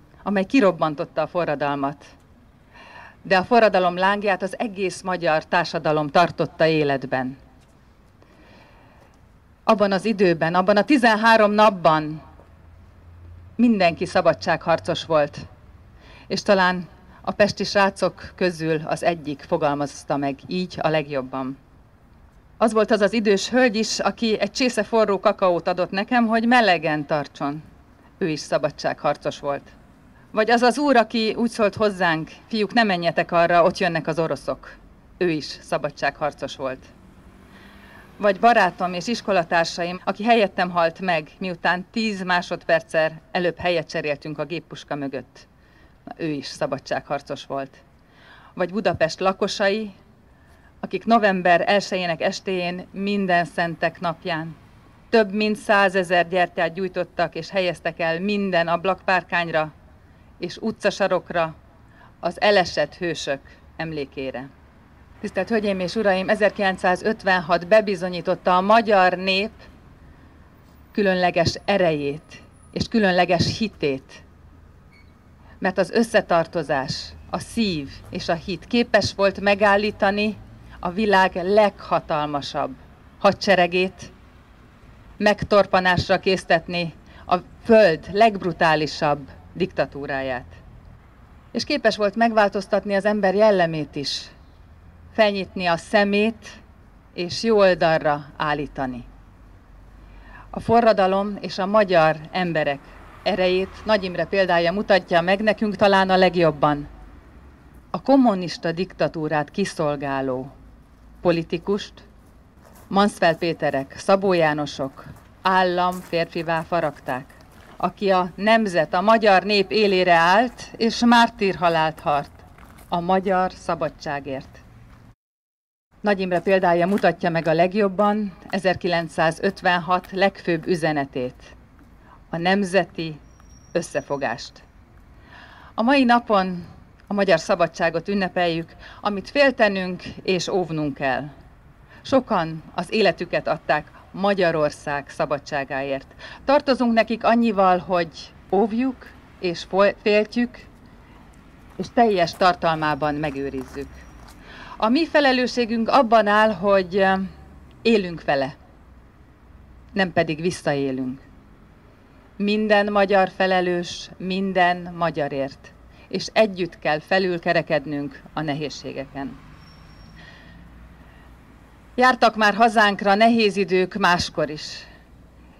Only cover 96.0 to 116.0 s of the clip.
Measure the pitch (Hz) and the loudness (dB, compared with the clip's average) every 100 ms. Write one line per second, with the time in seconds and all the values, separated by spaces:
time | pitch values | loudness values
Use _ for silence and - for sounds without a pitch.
96 | 202 202 220 226 - - - - - - | 4 2 0 -2 -16 -20 -20 -20 -20 -20
97 | - - 175 - 226 214 196 175 170 160 | -20 -10 -8 -4 0 4 4 4 2 2
98 | 156 147 147 - 156 147 139 - 135 123 | 0 -2 -6 -8 -4 -4 -6 -8 -8 -8
99 | 120 - - - - - - - - - | -16 -20 -20 -20 -20 -20 -20 -20 -20 -20
100 | - - - - - - - 226 226 214 | -20 -20 -20 -20 -14 -10 2 4 4 4
101 | 190 190 202 202 185 - 190 214 202 175 | 2 2 -2 -6 -10 -6 0 2 4 4
102 | 156 156 156 185 180 160 147 139 - - | 4 0 -6 -4 -2 -2 -2 -4 -10 -20
103 | - - - 185 185 185 190 - - 214 | -20 -8 -4 0 0 0 -4 -8 -2 -2
104 | 185 175 160 196 185 175 170 190 220 190 | -2 -4 -2 0 2 2 2 -2 2 2
105 | 180 175 170 196 214 208 214 190 208 196 | 4 0 2 0 0 0 -2 2 4 4
106 | 190 185 185 170 165 147 151 147 147 - | 4 4 4 4 2 2 0 0 -6 -16
107 | - - - - - - - - - 185 | -20 -20 -20 -20 -20 -20 -20 -20 -12 -8
108 | - 269 247 190 175 - 170 165 185 - | 2 4 6 2 -4 -6 -6 -4 -6 -2
109 | 156 170 151 151 147 - 190 - 156 147 | -4 -2 -2 -2 -4 -4 -4 -2 -4 -2
110 | 139 135 135 127 135 - - - - - | -4 -4 -4 -6 -8 -16 -20 -20 -20 -20
111 | - - 180 165 165 175 185 202 - - | -20 -4 -2 0 -2 -8 -4 -6 -6 -20
112 | - - - - - - - - - 190 | -20 -20 -20 -20 -20 -20 -20 -20 -4 0
113 | 202 - 175 160 170 156 151 139 135 - | 0 2 0 0 -4 -2 -2 -2 -6 -10
114 | - 196 196 180 156 147 143 - 135 - | 0 2 2 2 2 0 -6 -6 -10 -10
115 | - - - - 185 190 185 175 180 180 | -20 -20 -20 -6 0 2 2 0 -2 -4